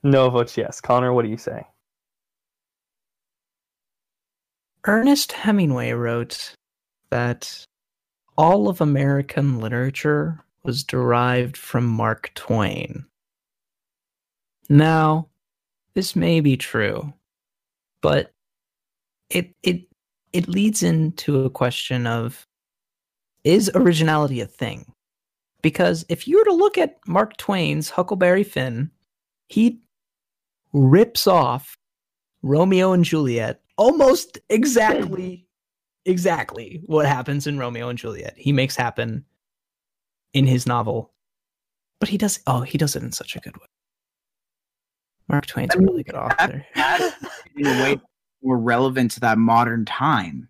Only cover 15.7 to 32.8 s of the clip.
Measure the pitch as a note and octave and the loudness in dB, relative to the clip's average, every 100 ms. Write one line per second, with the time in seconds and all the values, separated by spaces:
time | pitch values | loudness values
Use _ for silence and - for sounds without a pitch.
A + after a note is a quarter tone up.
15.7 | _ _ - F#3 F3+ E3+ E3 D3 C3 - | _ _ -6 -4 -2 2 4 4 2 -2
16.7 | A#2 G#2 - D3 - _ _ _ _ _ | -2 -2 -4 -10 -16 _ _ _ _ _
17.7 | _ _ _ D2+ D2 - _ _ _ _ | _ _ _ 0 0 -2 _ _ _ _
18.7 | _ _ _ _ _ _ F3+ F3 _ F#3 | _ _ _ _ _ _ -6 -6 _ -4
19.7 | F3+ - _ _ _ _ F3 F3 F3+ G#3+ | -4 -8 _ _ _ _ -4 -2 0 0
20.7 | G#3+ F3 D#3+ D#3 - - C#3 C3 - B2 | 0 0 2 0 -4 -2 0 0 -2 -2
21.7 | - - B2+ A#2 A#2 A#2 - _ _ _ | -2 -6 -4 -2 -4 -6 -10 _ _ _
22.7 | _ _ _ _ _ _ _ D3 F#3+ G3+ | _ _ _ _ _ _ _ 2 4 4
23.7 | C#4 A3 D#3+ D#3+ D#3 C#3+ B2+ G2+ - A#2 | 4 4 4 2 2 0 -2 -8 -8 -8
24.7 | - - _ _ _ _ _ _ _ D#3+ | -8 -18 _ _ _ _ _ _ _ -2
25.7 | - F3 E3 - E3+ - F#4 G#4+ F4 G4+ | 2 0 0 -4 -8 2 4 4 4 2
26.7 | G4 D#4 - - F3 G#3+ - - G3 D3+ | 2 -2 -4 -2 -2 -2 -6 -4 -2 0
27.7 | D3 D3+ - F3+ F#3+ F3+ F#3 G#3 - C3 | -2 -4 -4 -4 2 2 2 0 -4 -6
28.7 | A#2 D3+ _ _ _ _ _ _ G#3+ A#3 | -4 -6 _ _ _ _ _ _ 2 2
29.7 | A#3 _ _ _ _ _ _ _ _ _ | 0 _ _ _ _ _ _ _ _ _
30.7 | C#3+ C3 E3+ A#3 - G3+ F3 B2+ B2+ - | 4 6 8 6 2 2 4 2 -2 -10
31.7 | - _ _ _ _ _ _ B2+ C#3+ F#3 | -20 _ _ _ _ _ _ 0 2 4
32.7 | F#3+ | 4